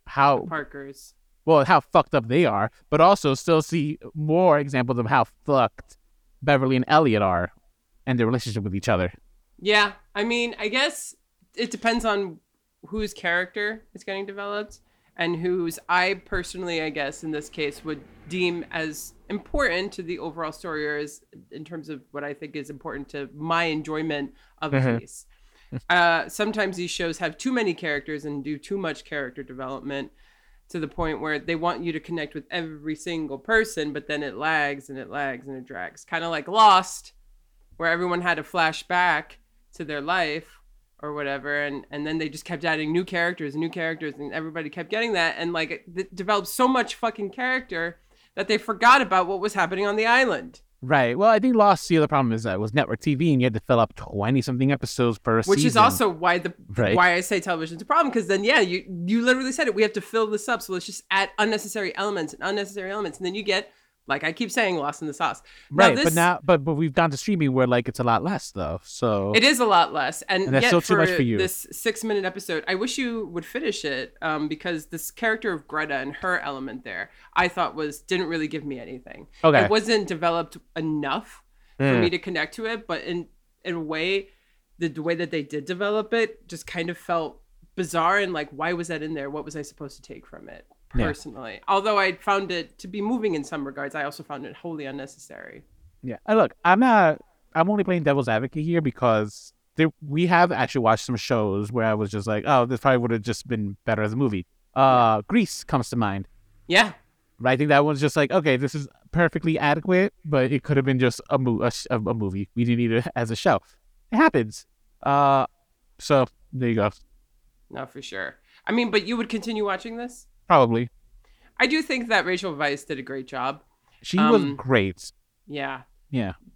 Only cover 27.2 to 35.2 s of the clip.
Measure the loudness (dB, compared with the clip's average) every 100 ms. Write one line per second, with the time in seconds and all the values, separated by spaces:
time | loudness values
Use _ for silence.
27.2 | -6 -6 -4 0 0 -2 -4 -4 -6 -8
28.2 | -8 -8 -8 -8 -6 -6 -6 -8 -8 -8
29.2 | -8 -10 -14 -12 -10 -10 -8 -8 -8 _
30.2 | _ _ _ _ _ -8 -8 -6 -6 -4
31.2 | -4 -6 -4 -4 -2 -4 -6 -8 -8 -8
32.2 | -8 -10 -10 -8 -8 -10 -10 -8 -6 -6
33.2 | -6 -8 0 2 2 -2 -4 -6 -6 -6
34.2 | -6 -4 -2 0 0 -4 -10 -14 -10 -6